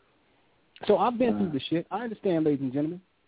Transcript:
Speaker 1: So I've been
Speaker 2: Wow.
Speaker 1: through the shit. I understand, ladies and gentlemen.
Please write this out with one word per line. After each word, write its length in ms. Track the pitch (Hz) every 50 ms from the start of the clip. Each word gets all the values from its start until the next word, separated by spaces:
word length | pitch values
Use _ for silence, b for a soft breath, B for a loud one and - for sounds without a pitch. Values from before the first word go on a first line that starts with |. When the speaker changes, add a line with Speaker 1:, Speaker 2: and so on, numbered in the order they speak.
| _ _ _ _ _ _ _ _ _ _ _ _ _ _ _ - -
Speaker 1:
So 100 | - 208
I've 220 | 170 190 233 247 220
been 140 | 254 240 208
Speaker 2:
Wow. 60 | 208
Speaker 1:
through 100 | 202 180
the 100 | 147 135
shit. 280 | - - 160 165 165 -
I 140 | 180 202 247
understand, 400 | 233 214 - - 202 175 160 156
ladies 160 | 151 147 131
and 120 | 135 131 123
gentlemen. 280 | 143 147 156 175 185 - _ _ _ _